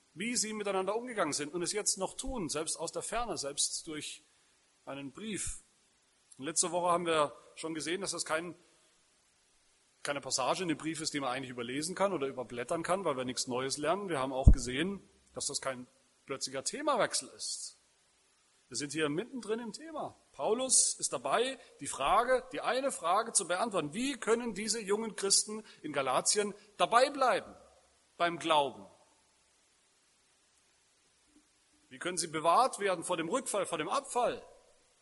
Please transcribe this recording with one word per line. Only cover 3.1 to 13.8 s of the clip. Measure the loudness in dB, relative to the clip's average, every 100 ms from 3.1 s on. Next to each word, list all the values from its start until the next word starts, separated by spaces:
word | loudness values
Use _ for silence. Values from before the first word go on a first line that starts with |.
| -4 -4 -4
selbst | -6 -2 -2 -2 -8
durch | -8 -8 -12 _ _ _ _ _ _
einen | -12 -10 -10
Brief. | -10 -8 -6 -6 -8 _ _ _ _ _ _ _ -10
Und | -4
letzte | 0 2
Woche | 2 2
haben | 2 4
wir | 4 2 0 -20
schon | -10 -6
gesehen, | -4 -4 -4
dass | -4
das | -4
kein, | -2 -2 -4 -12 _ _ _ _ _ _ _ _ _ _ _ _ _ _
keine | -6 -6
Passage | -4 -2 0 0
in | 0
dem | -2
Brief | -2 -4
ist, | -4
die | -2
man | -2
eigentlich | -4 -6
überlesen | -8 -6 -4 -4
kann | 0 0
oder | 2 -2
überblättern | -4 -8 -6 -2 -2
kann, | 0 0
weil | 2 0
wir |
nichts | -2 -2 -2
Neues | 0 -2
lernen. | 0